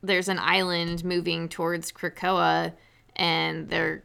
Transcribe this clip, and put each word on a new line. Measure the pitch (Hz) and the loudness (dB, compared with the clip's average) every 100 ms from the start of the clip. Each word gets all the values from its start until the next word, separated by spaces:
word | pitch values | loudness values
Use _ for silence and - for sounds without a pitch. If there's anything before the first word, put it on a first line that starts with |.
there's | 190 185 185 | 2 2 2
an | 185 | 0
island | 127 185 185 175 170 170 | 2 2 2 0 -2 -2
moving | 175 175 175 165 165 | 0 -2 0 -2 -4
towards | - 170 175 165 | -2 -2 -2 -6
Krakoa, | - 180 - 180 185 165 165 165 - _ _ _ - | -8 -8 -2 0 4 4 2 0 -6 _ _ _ -2
and | 170 165 160 160 151 | 0 0 -2 -4 -4
they're | 170 165 156 | -2 -2 -4